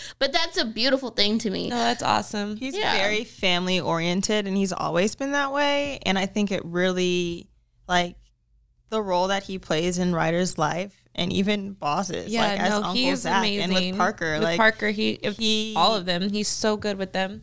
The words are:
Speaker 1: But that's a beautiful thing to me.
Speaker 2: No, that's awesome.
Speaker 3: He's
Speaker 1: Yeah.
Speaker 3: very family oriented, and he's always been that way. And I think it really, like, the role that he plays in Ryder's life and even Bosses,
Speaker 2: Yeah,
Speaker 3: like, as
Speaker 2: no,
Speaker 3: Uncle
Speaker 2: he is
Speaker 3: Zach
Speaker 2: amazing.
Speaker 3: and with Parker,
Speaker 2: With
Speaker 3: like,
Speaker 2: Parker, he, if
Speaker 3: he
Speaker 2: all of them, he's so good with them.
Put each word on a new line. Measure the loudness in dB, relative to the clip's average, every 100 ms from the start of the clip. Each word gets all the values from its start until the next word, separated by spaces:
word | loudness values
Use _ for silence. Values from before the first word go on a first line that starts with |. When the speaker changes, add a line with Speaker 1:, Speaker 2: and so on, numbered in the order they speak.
| -14 -4
Speaker 1:
But | 0
that's | 0 0 -2
a | -2
beautiful | 0 2 2 2
thing | 0 2 2
to | 0
me. | -4 -2
Speaker 2:
No, | 0
that's | 0 0
awesome. | 2 2 0 -4 -6 -6
Speaker 3:
He's | -6 -2
Speaker 1:
Yeah. | 0 2
Speaker 3:
very | 2 0
family | -4 -2 0 2 2 2
oriented, | 2 0 0 0 2 0 0
and | 0
he's | 0
always | -2 0 2 0
been | 0 -2
that | -2 0
way. | 0 2 0 -2 -2
And | -2 0
I | 0
think | 0 0
it | -2
really, | -2 0 2 2 2 2 -2 -6 -12 _ _ _ -2
like, | 0 0 -6 -20 _ _ _ _ _ -6
the | -4
role | 0 2 2
that | 0
he | -4 -8
plays | -2 0 0 2
in | 2
Ryder's | 2 2 2 2 2
life | 0 -2 -6 -12 _
and | -4 -2
even | 0 0 0 -4
Bosses, | -6 -2 -2 -2 -6 -4
Speaker 2:
Yeah, | 0 0
Speaker 3:
like, | 2
as | 2
Speaker 2:
no, | 0
Speaker 3:
Uncle | 0
Speaker 2:
he | 0 0
is | 0
Speaker 3:
Zach | 0 2
Speaker 2:
amazing. | 2 0
Speaker 3:
and | 0
with | 0 0 0
Parker, | 0 0 -2
Speaker 2:
With | 0
Speaker 3:
like, | 2 4
Speaker 2:
Parker, | 2 2 -2
he, | 0 -2 -2
if | -6 -2
Speaker 3:
he | 0 0 0 2
Speaker 2:
all | 2
of | 2
them, | 0 -2 -2
he's | -2 -2
so | 0 0 0
good | -2 -4
with | -4
them. | -4 -4 -8